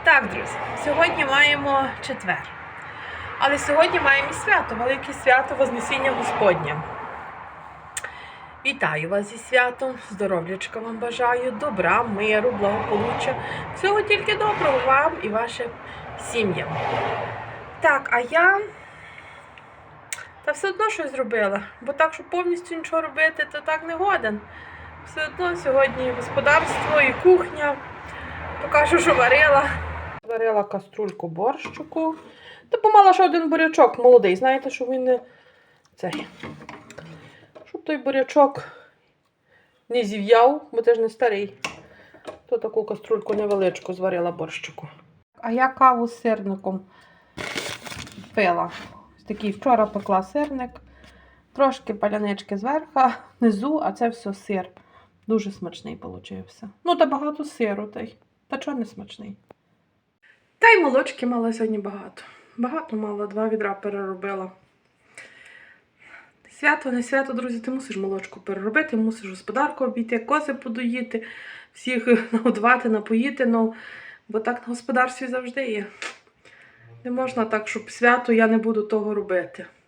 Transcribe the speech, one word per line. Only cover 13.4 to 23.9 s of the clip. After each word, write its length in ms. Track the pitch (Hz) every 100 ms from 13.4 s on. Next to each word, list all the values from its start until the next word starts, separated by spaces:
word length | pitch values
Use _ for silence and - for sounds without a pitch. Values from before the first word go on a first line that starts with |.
| - - - -
Всього 260 | 381 415
тільки 340 | 415 415 - 427
доброго 440 | 427 415 330 262 254
вам 260 | 269 311 339
і 80 | 214
вашим 400 | 214 233 - 233 - - - - -
сім'ям. 480 | - 240 202 156 127 156 - - 208 - - - - - - -
Так, 300 | 320 277 269
а 80 | 240
я 400 | 240 311 349 403 415 - - - - - - - - - - - - - - - - - -
та 60 |
все 180 | 294 392
одно 200 | 370 440
щось 220 | 427 294
зробила, 500 | 262 226 226 202 202 - -
бо 120 | 240
так, 200 | 277 320
щоб 160 | - -
повністю 460 | 349 349 349 - 330
нічого 260 | 320 320
робити, 460 | 311 285 311 311 294
то 100 | 294
так 220 | 294 311
не 60 | 330